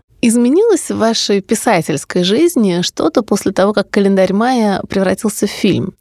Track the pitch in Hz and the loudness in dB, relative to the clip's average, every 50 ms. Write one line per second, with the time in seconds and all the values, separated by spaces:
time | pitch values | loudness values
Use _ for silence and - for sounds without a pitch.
0 | _ _ _ - - 233 220 240 240 247 285 359 440 480 392 294 - - 202 202 | _ _ _ -2 0 2 2 2 2 2 2 2 2 2 2 0 -2 -4 -4 -2
1 | 214 226 220 - - - 208 196 190 - 233 - - 254 214 170 156 - 156 139 | 0 0 0 -2 -2 0 -2 -2 0 -2 -4 -2 0 0 0 0 0 -2 -4 -6
2 | - - - 185 175 185 208 262 339 339 - 262 220 190 175 175 175 - - - | -6 -4 -2 -2 0 0 2 2 2 2 2 2 0 2 0 0 -2 -4 -4 -2
3 | - 320 - 254 214 - 220 196 - 247 214 - 190 202 208 208 196 - - 208 | -2 0 0 0 0 0 -2 -2 -2 -2 0 0 0 2 0 -2 -2 0 0 0
4 | 196 196 196 190 190 185 185 202 226 254 262 240 220 208 190 - - - - 196 | 2 2 2 2 2 2 2 0 0 0 0 0 0 0 0 -2 -4 -4 -2 -2
5 | 190 185 190 - - 208 - - 214 196 - - - 202 156 120 135 190 - _ | 0 0 -2 -2 -4 -6 -4 -2 -4 -4 -4 0 0 0 0 0 -2 -6 -10 _